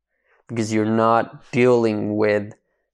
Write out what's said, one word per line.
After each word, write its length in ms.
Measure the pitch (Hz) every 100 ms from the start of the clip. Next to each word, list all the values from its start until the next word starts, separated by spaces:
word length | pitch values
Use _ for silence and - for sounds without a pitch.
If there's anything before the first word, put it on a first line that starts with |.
| _ _ _ _ -
because 240 | 117 110
you're 140 | 110 107
not 640 | 113 113 117 - 147 -
dealing 640 | 120 123 120 113 107 104 104
with 380 | 107 104 104 - _ _ _